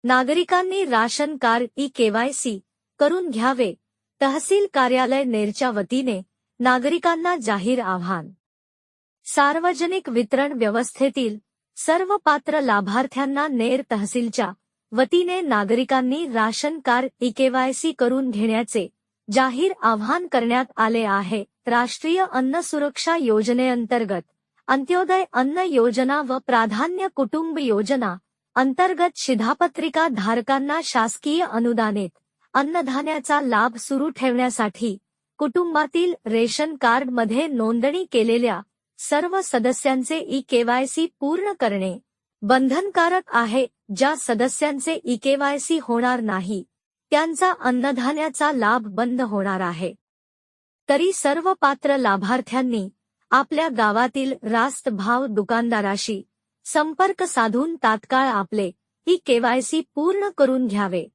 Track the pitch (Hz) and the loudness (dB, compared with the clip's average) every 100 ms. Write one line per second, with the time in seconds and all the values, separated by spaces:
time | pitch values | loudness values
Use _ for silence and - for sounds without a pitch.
0 | 240 254 254 320 349 359 370 381 349 233 | 2 2 4 0 2 0 0 -2 0 2
1 | 233 - 294 285 233 233 247 - 277 - | 2 0 -4 0 0 0 -2 -4 -6 0
2 | 220 214 254 277 254 196 _ _ _ _ | 0 2 -2 -4 -6 -6 _ _ _ _
3 | 294 359 359 220 240 262 220 - _ _ | 2 2 -2 0 0 2 -2 -4 _ _
4 | _ _ 269 285 - 392 403 294 254 254 | _ _ 0 0 2 2 2 2 2 2
5 | 254 269 262 220 208 208 254 208 180 254 | 2 0 0 0 -2 -2 -2 -2 -2 -2
6 | 254 196 185 _ _ _ 247 254 262 339 | -2 -4 -8 _ _ _ 2 2 0 0
7 | 349 330 349 359 226 202 190 254 190 185 | 0 0 -2 -2 -2 -2 0 0 0 -4
8 | 175 180 156 - _ _ _ _ _ _ | -2 -6 -8 -20 _ _ _ _ _ _
9 | _ _ - - 285 320 359 277 339 370 | _ _ -4 2 4 4 0 0 -2 -2
10 | 302 233 220 262 285 262 220 226 247 - | -2 -2 0 0 0 0 0 0 -4 -2
11 | 269 - 233 208 _ _ _ - - 339 | -2 0 -4 -6 _ _ _ -8 0 0
12 | 370 403 311 294 - 302 269 202 196 220 | 2 0 2 0 0 -2 2 0 0 -2
13 | 262 254 277 277 302 254 233 254 - 220 | -2 -4 -4 -2 -2 -2 0 -2 -2 -4
14 | 202 247 233 226 190 196 _ _ _ 220 | -2 -4 -4 -2 -4 -6 _ _ _ 0
15 | 262 349 359 359 330 214 196 233 254 262 | 2 2 0 -2 0 0 2 0 2 0
16 | 254 285 330 226 220 220 294 320 262 240 | 0 -2 -2 0 0 0 -4 -4 0 0
17 | 262 _ 247 220 262 254 262 254 320 285 | 0 _ -4 2 2 2 -2 -2 -4 0
18 | 240 262 262 208 226 220 240 220 170 _ | 0 2 -2 0 0 0 -2 -4 -6 _
19 | _ _ - 208 262 254 381 370 226 220 | _ _ -2 0 2 2 -2 2 0 0
20 | 220 330 359 254 233 240 262 - 220 226 | 0 -2 0 0 2 0 -2 0 0 2
21 | 214 196 185 214 196 _ - 233 247 - | 0 0 0 -4 -6 _ 0 0 0 -4
22 | 311 359 370 262 262 320 330 302 285 - | -2 0 0 0 0 -2 -2 -2 -2 -2
23 | - 339 254 214 214 247 254 247 220 240 | -2 0 2 2 2 2 2 0 0 -2
24 | 214 185 - _ _ _ - 269 269 359 | 0 -4 -6 _ _ _ -2 0 2 0
25 | 370 370 370 240 262 330 370 269 233 226 | 2 2 2 0 0 0 2 4 4 2
26 | 262 285 262 262 - 247 226 208 320 370 | 0 0 -2 -6 0 2 2 0 -2 -2
27 | 381 - 254 311 330 311 269 208 208 269 | -4 -2 -2 -2 -4 -2 0 0 0 -2
28 | 214 180 _ _ _ - 262 262 370 330 | -2 -6 _ _ _ 0 2 2 2 2
29 | 349 - - 233 220 285 349 - 320 311 | 0 0 0 0 0 0 0 0 -2 0
30 | 320 214 196 233 233 269 277 311 320 247 | 0 0 0 -2 0 -2 0 -4 -2 0
31 | 226 - 294 320 359 226 240 226 214 208 | 0 -2 -2 -2 0 0 0 2 0 -2
32 | 185 _ _ _ _ 262 277 339 269 262 | -6 _ _ _ _ -2 0 -2 -2 -2
33 | 302 311 - 294 277 214 240 233 - 269 | -2 -4 0 0 2 2 2 -2 -4 -2
34 | 302 269 262 247 254 - 214 - 226 196 | -2 -2 0 2 0 0 -4 -2 -4 -4
35 | _ _ _ - 294 359 349 302 302 339 | _ _ _ -4 0 0 0 0 0 0
36 | 359 - 226 226 226 - 311 294 240 240 | 0 -2 -2 0 0 0 -4 0 2 2
37 | 269 247 220 233 320 254 220 233 262 339 | 0 -2 0 0 -2 -2 0 0 0 -2
38 | 370 247 220 233 240 185 - _ _ - | -2 0 2 2 0 -2 -8 _ _ -16
39 | - 294 349 381 370 247 240 254 277 254 | -2 0 0 -2 0 0 0 0 0 0
40 | 247 320 - 269 - 240 233 247 269 - | -2 -4 -4 -6 0 0 2 0 -2 -2
41 | 339 _ 277 339 403 370 226 202 190 185 | -4 _ -2 -2 -2 -2 -2 0 -4 -6
42 | _ _ _ _ 202 262 262 285 392 370 | _ _ _ _ 2 2 4 0 0 0
43 | 339 370 - 240 233 247 254 _ - 196 | 2 0 0 0 0 0 -2 _ -12 0
44 | 269 311 - 220 254 - 302 285 330 320 | 0 0 -2 0 0 0 0 0 -4 -4
45 | 240 240 269 277 285 285 - 330 247 233 | -2 -2 0 0 0 -2 -2 -2 0 0
46 | 247 247 220 190 185 202 - _ _ _ | 0 0 -2 -4 -4 -8 -8 _ _ _
47 | _ 294 330 311 370 359 254 247 269 254 | _ 0 2 0 0 2 0 0 0 0
48 | 247 302 311 269 294 269 208 240 214 190 | -2 -2 -4 0 0 2 2 2 0 -4
49 | 240 247 247 202 196 190 185 165 180 - | -2 -2 -2 -2 -2 -2 -4 -4 -6 -8
50 | _ _ _ _ _ _ _ _ - 294 | _ _ _ _ _ _ _ _ 0 2
51 | 359 381 285 302 349 381 277 277 285 277 | 2 0 0 2 0 2 0 2 0 2
52 | 240 196 190 254 - 247 254 233 190 _ | 2 0 0 -2 0 -2 0 -2 -4 _
53 | _ _ _ 254 277 311 320 240 214 208 | _ _ _ 0 2 -2 0 2 2 2
54 | 247 277 262 262 220 226 254 262 - 202 | 0 0 -4 -4 -2 0 0 -2 -6 -4
55 | 196 240 269 214 196 233 233 220 202 196 | 0 0 0 -2 0 0 0 0 0 -4
56 | - 196 - _ _ _ - 311 320 302 | -4 -8 -10 _ _ _ -2 0 0 2
57 | 381 381 370 - 226 226 320 330 226 220 | 0 0 -2 0 0 0 -2 0 2 0
58 | - 262 269 214 190 214 190 - _ _ | 0 0 2 0 -2 -2 -4 -6 _ _
59 | - 359 - 233 233 254 - 311 320 - | 0 0 2 2 4 0 0 -4 -4 -2
60 | 320 392 403 349 269 262 247 202 196 180 | 0 0 -2 2 2 4 0 0 -2 -4
61 | - | -6